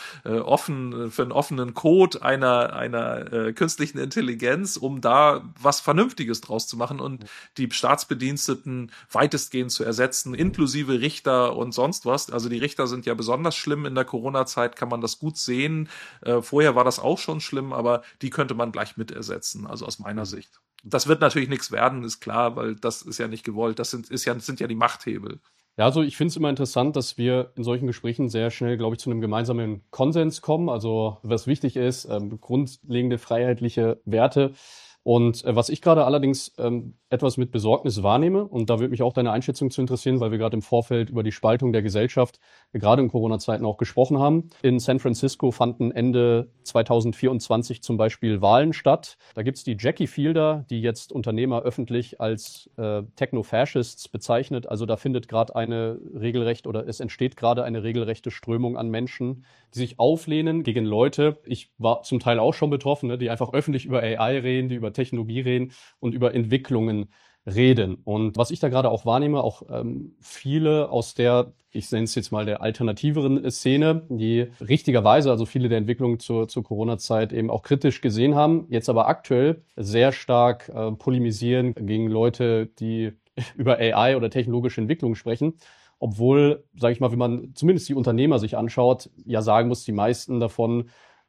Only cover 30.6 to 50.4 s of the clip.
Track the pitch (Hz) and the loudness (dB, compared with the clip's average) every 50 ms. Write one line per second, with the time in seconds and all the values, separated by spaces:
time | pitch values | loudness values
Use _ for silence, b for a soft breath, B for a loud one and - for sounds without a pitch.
30.6 | 175 165 123 113 104 113 110 110 110 110 104 - - 107 117 113 - 127 143 - | 0 -2 -2 -2 -2 -2 0 0 0 -2 -4 -6 -4 -2 -2 -2 0 -2 -2 0
31.6 | - 131 - 131 123 127 127 131 - - - 104 104 104 113 110 - - 123 135 | 0 -4 -2 0 0 0 -2 -4 -8 -6 -6 -6 -4 -6 -10 -12 -8 -2 0 0
32.6 | 143 127 - - _ 147 123 120 123 127 123 117 - - 117 117 120 127 123 117 | 0 -2 -6 -16 _ -4 -2 0 0 0 -2 -2 -2 -2 0 0 2 0 0 0
33.6 | 120 120 - - 117 113 117 - _ - 104 110 113 - - 143 139 135 139 B | -2 -2 0 2 2 0 0 -2 _ -2 2 4 4 4 4 4 2 2 0 B
34.6 | B B B B B B B B _ - 120 120 120 120 113 - - - 117 117 | B B B B B B B B _ 4 4 6 6 4 2 0 -2 0 2 2
35.6 | 117 - 151 - - 175 165 156 143 123 143 147 135 135 135 135 - - _ - | 2 0 -2 0 4 6 6 6 6 4 2 2 2 2 0 0 -4 -12 _ -4
36.6 | 113 120 120 120 117 120 - _ _ _ - 123 - 131 123 - 127 120 - 120 | -4 -2 -2 -2 -6 -10 -16 _ _ _ -2 0 2 0 0 0 -4 -2 -2 0
37.6 | 104 110 117 143 - 143 104 104 95 - - 127 156 175 190 196 208 202 - 123 | 2 4 2 2 2 -2 -2 0 2 2 4 4 4 2 2 0 -2 -2 -4 -4
38.6 | 113 107 120 107 117 127 127 113 123 123 123 - 123 117 107 117 131 - 131 - | 0 0 2 0 2 -2 0 0 0 0 0 0 0 0 0 -2 -2 -4 -4 -2
39.6 | 143 131 - - 131 123 127 120 - 135 131 131 120 110 107 110 110 110 110 113 | -2 -2 0 0 -2 -2 -4 -2 0 0 0 2 0 0 0 0 -2 -2 -2 -4
40.6 | 104 - - 117 117 - 127 117 117 107 - 117 107 110 104 - - 113 113 123 | -2 0 0 0 2 2 0 -2 -2 -2 -2 -4 -4 -4 -4 0 2 2 2 4
41.6 | 135 123 113 113 101 107 92 104 110 127 - - 127 - - _ b b b b | 2 2 0 2 0 0 0 0 0 0 2 2 2 2 0 _ b b b b
42.6 | b b b 113 101 104 117 135 135 117 - 123 110 113 110 107 - - 117 107 | b b b 0 4 6 6 6 4 2 2 0 0 0 -2 -2 -2 -4 -4 -2
43.6 | 117 110 104 - 123 - - - 127 127 151 135 135 147 156 165 165 165 _ _ | -2 -4 -2 -2 -4 -2 4 2 4 4 4 2 4 4 4 2 0 -4 _ _
44.6 | - 135 123 123 120 - 131 135 - 131 117 - - 135 - - - 127 123 - | 2 2 2 2 2 0 -2 0 0 -2 -2 0 -2 -4 -2 0 0 0 2 2
45.6 | 123 117 120 120 120 117 123 120 117 127 120 123 120 120 117 117 120 - _ _ | 0 0 2 0 -2 -2 0 0 0 2 4 4 4 4 4 2 0 -2 _ _
46.6 | _ - - 117 113 - 123 117 113 117 113 - - 127 131 117 - - 117 113 | _ -2 0 0 2 4 2 2 2 0 -2 0 0 0 0 0 -2 0 0 0
47.6 | 117 - 120 - - - 120 107 110 110 - - - 113 107 98 95 98 110 123 | 0 -4 -8 -12 -6 -4 0 0 0 0 0 -2 -2 -2 0 2 4 6 6 6
48.6 | 147 160 160 - - 139 139 165 - - - b b b b - 107 123 131 - | 6 4 0 0 2 2 2 2 0 -10 -20 b b b b -6 -4 -4 -6 -6
49.6 | - - 117 98 107 127 151 - 175 127 - - 143 151 160 160 | -6 -6 -6 -2 -2 -2 0 0 -4 -4 -2 -2 0 0 2 2